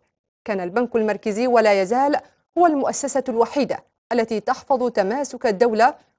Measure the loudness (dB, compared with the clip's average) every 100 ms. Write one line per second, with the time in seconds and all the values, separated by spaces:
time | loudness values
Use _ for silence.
0 | _ _ _ _ -8 -6 -4 -4 -2 0
1 | -2 -2 -4 -2 2 4 4 2 2 0
2 | 0 -2 -6 _ _ 2 2 2 -2 -4
3 | -4 -4 -2 0 0 0 -2 -4 -12 _
4 | -6 -2 -2 -4 -4 -4 -2 -2 0 -2
5 | -2 -2 -6 -4 -2 2 2 4 2 0
6 | _